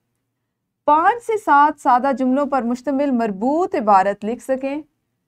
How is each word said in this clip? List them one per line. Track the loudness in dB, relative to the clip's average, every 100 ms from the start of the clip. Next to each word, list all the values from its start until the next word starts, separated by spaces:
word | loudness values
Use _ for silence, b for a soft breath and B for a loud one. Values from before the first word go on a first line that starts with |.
| _ _ _ _ _ _ _ _ 0
पाँच | 2 2 0
से | -2 -4
सात | 2 4 4 2
सादा | 0 2 2
जुमलों | 0 0 0 0
पर | -2 -4
मुश्तमिल | -4 -4 -2 0
मरबूत | 0 -2 -2 -2 -2 -2 -2
इबारत | 2 2 2 -2
लिख | -6 -8
सकें। | -6 -6 -4 -8 -12 _ _ _